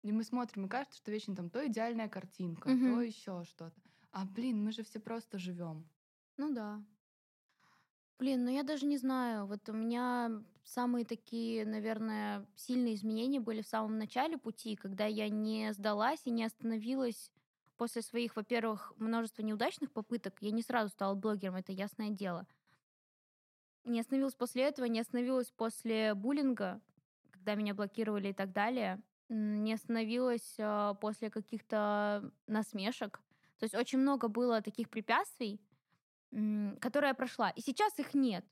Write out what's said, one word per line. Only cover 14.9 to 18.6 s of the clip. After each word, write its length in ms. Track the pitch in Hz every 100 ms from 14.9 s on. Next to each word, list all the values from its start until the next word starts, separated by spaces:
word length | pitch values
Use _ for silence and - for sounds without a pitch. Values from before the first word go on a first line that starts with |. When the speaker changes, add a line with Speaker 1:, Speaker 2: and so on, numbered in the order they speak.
| 190 214
Speaker 2:
я 200 | 214 214
не 440 | 214 214 220 214
сдалась 480 | 202 208 208 233 311 254
и 40 |
не 120 | 233
остановилась 880 | 226 - 226 226 220 269 247 220 - _ _ _ _ -
после 240 | 233 233
своих, 340 | 220 233 233 -
во-первых, 580 | 208 233